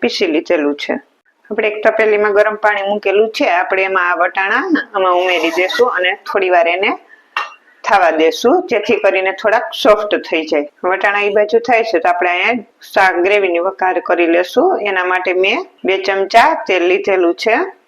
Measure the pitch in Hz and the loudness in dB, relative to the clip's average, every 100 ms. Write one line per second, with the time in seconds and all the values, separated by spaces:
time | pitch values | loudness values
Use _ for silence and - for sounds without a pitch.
0 | 240 - 185 156 175 170 147 143 - 143 | -4 -2 -2 -2 0 0 0 -4 -6 -8
1 | - _ _ _ _ 214 220 214 220 220 | -10 _ _ _ _ -4 -4 0 0 2
2 | 214 208 208 202 214 208 214 202 196 208 | 2 2 2 2 2 0 -2 -2 -2 -4
3 | 202 196 220 - 247 175 185 190 190 190 | 0 0 0 0 0 0 0 -2 0 0
4 | 175 170 180 196 190 240 370 311 - 202 | 0 0 0 0 -2 -2 0 -2 -2 -2
5 | 185 180 180 170 165 165 185 - 240 180 | 0 2 0 0 0 -2 -2 0 0 0
6 | 180 196 - 202 185 180 170 180 214 349 | -2 -4 -4 -2 2 2 2 0 -2 -4
7 | - - _ - - - _ _ - 208 | -10 -20 _ -10 -10 -14 _ _ 0 2
8 | 170 156 160 160 240 339 - 240 - 208 | 4 4 2 2 2 2 0 -2 0 0
9 | 196 185 190 185 214 220 - - 240 214 | 2 0 -2 -2 0 0 -2 0 2 4
10 | 208 160 - 165 156 156 147 - 180 185 | 2 -4 -2 -4 -2 -2 -4 -6 -4 -2
11 | 208 202 202 202 208 226 233 226 226 170 | -2 0 0 0 2 0 2 0 2 0
12 | 180 175 180 175 196 240 - _ - 214 | 0 0 0 0 -2 -4 -8 _ -4 2
13 | 190 175 180 208 190 170 185 190 185 175 | 2 2 2 2 2 0 -2 -2 -2 -2
14 | 165 175 170 170 180 247 349 - 208 190 | -2 0 2 2 0 0 0 0 -2 -2
15 | 180 185 180 180 190 269 381 _ 180 190 | -2 -2 -2 0 0 -2 -6 _ -4 -2
16 | 190 196 190 233 277 320 - 185 175 190 | -2 -2 2 4 4 0 -2 0 2 0
17 | 196 190 170 175 220 240 381 - | 0 0 0 0 -2 -2 -2 -10